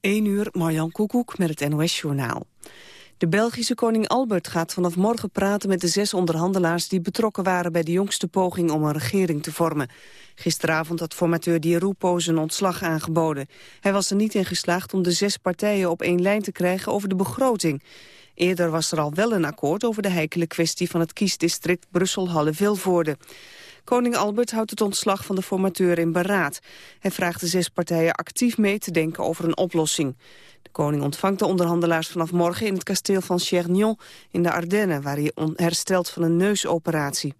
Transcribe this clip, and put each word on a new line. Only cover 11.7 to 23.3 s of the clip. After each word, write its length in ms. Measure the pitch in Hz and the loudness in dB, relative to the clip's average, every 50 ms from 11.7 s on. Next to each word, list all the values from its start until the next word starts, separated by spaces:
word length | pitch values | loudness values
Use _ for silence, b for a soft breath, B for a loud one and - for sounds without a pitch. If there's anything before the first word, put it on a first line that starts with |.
| 175 170 | 2 2
Rupo 420 | 175 196 196 _ - 185 180 175 | 2 -2 -2 _ 0 0 0 0
zijn 180 | 165 170 165 160 | 0 0 0 0
ontslag 460 | 156 156 - - 202 190 175 160 - | 0 -2 -2 -2 0 0 -2 -2 -2
aangeboden. 640 | 170 160 156 151 165 160 170 160 160 151 139 135 B B B B B B B | -2 -2 -2 -2 0 0 0 2 0 0 -4 -6 B B B B B B B
Hij 140 | B 202 196 | B 2 2
was 160 | 202 185 - | 2 0 2
er 60 | 202 | 0
niet 200 | 196 214 220 214 | 0 0 2 2
in 100 | 208 185 | 0 0
geslaagd 480 | - 180 170 - - 170 180 185 - - | 0 -2 -4 0 0 0 0 -2 -2 -2
om 100 | 190 180 | 0 2
de 80 | 175 | 2
zes 260 | 175 165 202 202 202 - | 2 2 0 0 -2 -2
partijen 520 | _ 190 175 - - 208 208 196 190 175 | _ -4 -2 0 0 0 2 2 2 0
op 120 | 165 175 | 0 0
één 200 | - - 180 175 | 0 0 2 2
lijn 200 | 180 196 208 214 | 2 2 2 0
te 100 | 202 208 | -2 -4
krijgen 400 | 185 - 175 180 185 190 - - | -4 -2 0 0 0 0 -2 -2
over 180 | 202 202 202 202 | -4 -2 -2 -2
de 60 | 190 | -2
begroting. 680 | 185 196 - - - 269 262 240 196 - 160 147 143 B B B B B B B B B B B | -2 -2 -2 0 0 2 2 2 2 0 -2 -2 -2 B B B B B B B B B B B
Eerder 360 | B 175 180 185 170 175 170 | B 0 0 2 2 0 0
was 220 | 156 165 156 - | 0 0 -2 0
er 80 | - 156 | 0 0
al 140 | 151 147 147 | -2 0 0
wel 200 | 165 208 240 226 | 0 0 2 2
een 120 | 190 165 | 2 0
akkoord 380 | 147 156 - - 143 160 214 226 | 0 -2 -2 -2 0 0 0 0
over 180 | 233 220 214 | -2 -2 -2
de 80 | 202 202 | -2 -2
heikele 380 | 180 175 156 156 - 175 170 160 | 0 0 -2 -2 -2 -2 -2 -2
kwestie 420 | - - 170 165 - - 180 175 | 0 -2 0 0 0 -2 -4 -2
van 100 | - 175 | 0 0
het 140 | 165 165 - | -2 -2 0
kiesdistrict 720 | - 214 190 - - - 170 - - - - 180 175 - _ | -2 -2 -2 0 0 0 -2 -2 -2 0 -2 -2 -2 -2 _
Brussel-Halle-Vilvoorde. 1300 | - 180 185 185 - - 190 180 170 160 147 156 156 156 196 208 208 190 185 190 180 175 165 156 147 - B B | 0 0 0 0 0 -2 -2 0 0 2 2 2 2 2 0 0 0 0 0 2 2 2 2 0 -2 -6 B B